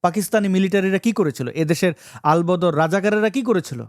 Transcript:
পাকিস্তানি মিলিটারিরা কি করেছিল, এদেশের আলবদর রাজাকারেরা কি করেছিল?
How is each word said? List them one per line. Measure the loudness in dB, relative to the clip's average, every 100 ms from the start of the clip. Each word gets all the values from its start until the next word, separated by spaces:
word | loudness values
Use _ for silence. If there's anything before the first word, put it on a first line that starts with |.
পাকিস্তানি | 0 -2 0 0 2
মিলিটারিরা | 2 2 0 0 0
কি | 0
করেছিল, | 0 -2 -2 -6 -4
এদেশের | -2 0 0 -2 -16 -4
আলবদর | 2 2 2 2 2 2
রাজাকারেরা | 0 0 0 0 0
কি | -2
করেছিল? | 0 -2 -2 -12